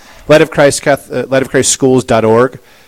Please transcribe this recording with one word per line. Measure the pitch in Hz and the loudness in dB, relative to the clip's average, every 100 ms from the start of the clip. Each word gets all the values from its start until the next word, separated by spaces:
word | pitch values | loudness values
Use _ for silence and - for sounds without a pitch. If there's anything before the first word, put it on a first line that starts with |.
| - - - | -20 -10 0
Light | 151 | 2
of | 156 | 2
Christ | - 143 - | 0 0 0
Cath-, | - 135 - | -2 -4 -4
uh, | 139 120 | -10 -4
light | 135 | -4
of | 127 | -2
christ | 139 123 | -2 -2
schools | - 131 131 | 0 0 0
dot | - 117 | 0 0
org | 110 113 131 - _ - | 2 2 0 -4 _ -20